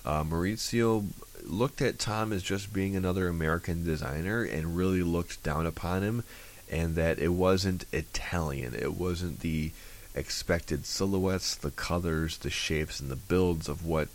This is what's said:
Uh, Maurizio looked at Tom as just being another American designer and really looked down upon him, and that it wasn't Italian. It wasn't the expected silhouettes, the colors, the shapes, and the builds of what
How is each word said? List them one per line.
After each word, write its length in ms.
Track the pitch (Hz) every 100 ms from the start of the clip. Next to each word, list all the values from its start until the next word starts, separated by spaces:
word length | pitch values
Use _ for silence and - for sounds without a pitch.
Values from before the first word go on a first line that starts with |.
| 64
Uh, 180 | 76
Maurizio 840 | 78 82 92 110 - 117 113 110 101 - - -
looked 380 | - 90 135 -
at 180 | 123 -
Tom 320 | 117 107 110
as 120 | 101
just 300 | - 98 101
being 220 | 98 98 95
another 320 | 92 92 90
American 580 | 85 78 85 - 85 85
designer 580 | 78 78 73 92 113
and 320 | 92 78 80 87
really 280 | 92 92
looked 400 | 85 85 85 -
down 220 | 78 76 82
upon 360 | - 85 92
him, 220 | 101 117 - - - - -
and 260 | 80 82 80
that 240 | 82 -
it 100 | 82
wasn't 560 | 87 92 95 95 90 -
Italian. 840 | 78 78 - - 87 78 69 62
It 200 | 57 67
wasn't 480 | - 90 87 87 -
the 300 | 85 80 80 - - - -
expected 720 | 69 71 - - 85 - 73 -
silhouettes, 680 | - 98 95 92 92 - -
the 160 | 73
colors, 680 | - - 87 87 80 80 -
the 120 | 71
shapes, 500 | - - 78 78 -
and 120 | 69
the 40 | 67
builds 520 | - 90 90 82 76
of 180 | 73 82
what 240 | 78 76